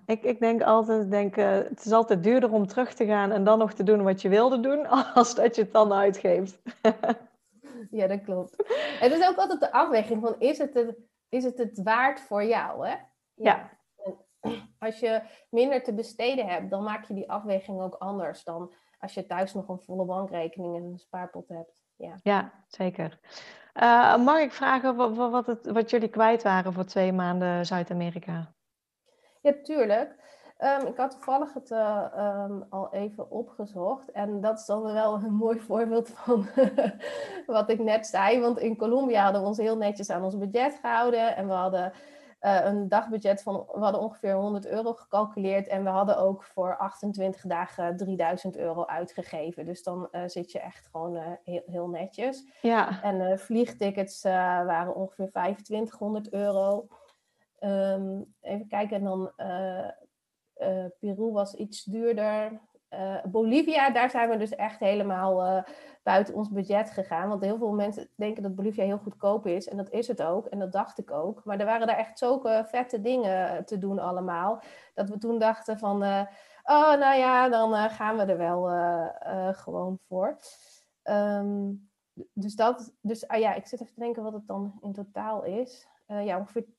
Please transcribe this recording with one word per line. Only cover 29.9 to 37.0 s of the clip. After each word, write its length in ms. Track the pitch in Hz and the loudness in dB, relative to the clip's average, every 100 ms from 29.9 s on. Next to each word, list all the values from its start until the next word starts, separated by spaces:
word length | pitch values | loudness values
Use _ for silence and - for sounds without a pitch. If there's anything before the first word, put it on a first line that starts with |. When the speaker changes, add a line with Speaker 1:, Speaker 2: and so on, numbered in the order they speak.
| 214 294 - - - - - | 2 0 -8 -20 -20 -20 -4
Speaker 2:
Ehm, 300 | 269 277 262 | 0 0 -2
ik 100 | - | -4
had 140 | 262 | -4
toevallig 420 | - - 269 294 | -4 -2 -2 -2
het, 180 | 254 - | -8 -6
eh, 340 | 220 214 208 - | -2 0 0 -4
ehm, 480 | - 208 202 202 196 - | -4 -4 -2 -6 -8 -10
al 240 | 196 190 | -8 -8
even 380 | 196 208 214 - | -6 -8 -8 -10
opgezocht. 800 | 220 233 - 208 196 175 269 - | -8 -10 -10 -12 -6 -4 -4 -6
En 300 | 208 208 202 | -6 -4 -2
dat 180 | 214 220 | -2 -4
is 60 | - | -4
dan 160 | 208 | -4
wel 320 | 220 214 214 | -2 0 0
een 200 | 208 214 | 0 -2
mooi 260 | 208 226 226 | 0 0 -2
voorbeeld 500 | 220 214 226 233 226 | -2 -2 0 0 -2
van 360 | - - 240 196 - 262 - 214 | -6 0 0 2 4 4 4 0
<laughs> 500 | - | -2